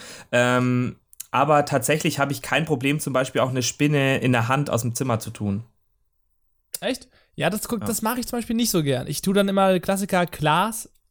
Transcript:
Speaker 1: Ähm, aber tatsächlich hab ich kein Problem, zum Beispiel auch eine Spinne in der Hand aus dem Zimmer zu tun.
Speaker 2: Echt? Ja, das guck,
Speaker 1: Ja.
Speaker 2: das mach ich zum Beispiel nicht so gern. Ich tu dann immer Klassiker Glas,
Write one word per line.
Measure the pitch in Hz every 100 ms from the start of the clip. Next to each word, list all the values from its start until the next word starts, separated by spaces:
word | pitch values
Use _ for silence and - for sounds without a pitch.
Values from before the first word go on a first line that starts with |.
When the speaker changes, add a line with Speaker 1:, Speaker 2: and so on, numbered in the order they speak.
| - - -
Speaker 1:
Ähm, | 123 123 123 123 123 123 - _ - -
aber | 120 143 147 147
tatsächlich | 139 123 156 156 143
hab | 139
ich | 143
kein | - 135 160
Problem, | 139 139 147
zum | -
Beispiel | 131 135 -
auch | 127
eine | 127
Spinne | 120 - 147 147 135 135
in | 131
der | 123 113
Hand | 135 143
aus | 117
dem | 120 117
Zimmer | 131 113
zu | -
tun. | - 104 98 - _ _ _ _ _ _ _ _ _ _ -
Speaker 2:
Echt? | 190 262 - _ _ -
Ja, | 151
das | 208 -
guck, | 233
Speaker 1:
Ja. | 208
Speaker 2:
das | 214
mach | 220 247
ich | 233
zum | 240
Beispiel | 226 226
nicht | 240
so | 180
gern. | 143 123 135
Ich | 143
tu | 190
dann | 196 196
immer | 196 190 180
Klassiker | - 196 202 180 175
Glas, | - 151 160 208 220 - _ _